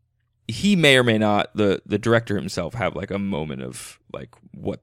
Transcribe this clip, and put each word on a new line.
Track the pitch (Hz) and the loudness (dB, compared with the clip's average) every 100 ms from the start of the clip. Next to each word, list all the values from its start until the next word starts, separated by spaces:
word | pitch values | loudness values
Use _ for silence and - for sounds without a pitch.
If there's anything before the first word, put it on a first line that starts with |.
| _ _ _ _ - | _ _ _ _ -12
he | 117 202 196 | -2 2 4
may | 147 131 | 6 6
or | 123 | 6
may | 107 | 4
not, | 107 104 - - | 2 2 0 0
the, | 104 90 - | 0 0 -2
the | 101 | -2
director | 113 117 117 101 | 2 2 0 -4
himself, | 76 - 82 | -6 -6 -6
have, | 120 90 76 | -4 -4 -4
like, | 95 | -6
a | 98 | -6
moment | 98 78 76 65 | -4 -6 -6 -8
of, | 64 60 - - _ | -12 -14 -18 -20 _
like, | - 67 _ - | -16 -16 _ -20
what | - - - | -12 -10 -10